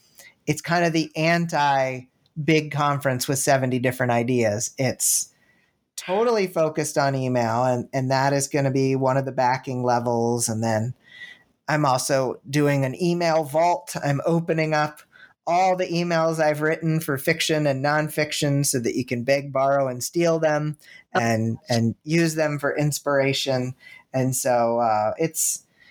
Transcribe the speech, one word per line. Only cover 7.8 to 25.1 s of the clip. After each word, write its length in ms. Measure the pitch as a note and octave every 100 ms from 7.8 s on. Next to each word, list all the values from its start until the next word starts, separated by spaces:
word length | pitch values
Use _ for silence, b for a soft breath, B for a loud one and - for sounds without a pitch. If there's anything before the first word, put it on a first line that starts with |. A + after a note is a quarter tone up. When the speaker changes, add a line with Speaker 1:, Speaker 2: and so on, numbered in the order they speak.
| -
Speaker 1:
and 180 | C3+ C3
that 220 | C3 C#3
is 160 | C#3+ C#3
gonna 220 | D3 C#3
be 260 | C3+ C3+ C3+
one 200 | C3 C3+
of 80 |
the 80 | C3+
backing 500 | C3 B2 C3 C3+ B2
levels. 680 | B2 A#2+ A#2+ A#2 A#2 A#2+ A#2
And 140 | A2
then 320 | A2+ G#2+ A#2+ - B B B B B _ -
I'm 160 | D3+
also 560 | C#3+ B2+ - C3+ B2+ - -
doing 360 | D3 C#3+ C#3
an 160 | C3 -
email 440 | F3 F3 E3+ D#3+
vault. 500 | C#3 D#3 F3 F3 - -
I'm 180 | C#3+ C#3
opening 500 | E3 E3 E3+ D#3+ D#3
up 260 | D3+ D3+ - - b b b -
all 300 | F3 F#3+ F#3
the 100 | F#3
emails 520 | E3+ F3 E3 E3 D#3+
I've 200 | D3+ D3
written 380 | D#3 D#3 D#3+ D#3
for 180 | D#3+ C3+
fiction 480 | - E3 - D#3 D3
and 180 | C3+
nonfiction 800 | C#3+ D3+ D3+ D#3 D3+ - D3 C#3+
so 140 | C#3+ C3
that 160 | A#2 C3
you 80 |
can 200 | B2 A#2+
beg, 280 | A#2+ C#3 C#3
borrow, 360 | C3 C3+ C#3 C3+
and 140 | B2
steal 360 | - E3+ E3+ E3
them 380 | D#3+ D3+ D3+ D3+ b b b
Speaker 2:
Oh. 60 | G3
Speaker 1:
and, 380 | A#2 A2+ A2+ A2 -
and 260 | A#2 A2+ -
use 320 | D3+ E3+ E3 D#3
them 220 | D3+ C#3+
for 160 | C#3+
inspiration. 1000 | - D3 C#3+ D3 C#3 C3+ C#3 C#3 B2+ B2+ - B B B
And 200 | C3 C3
so, 440 | B2+ B2+ A#2+ A#2 A#2
uh, 340 | A#2 G#2+ G#2+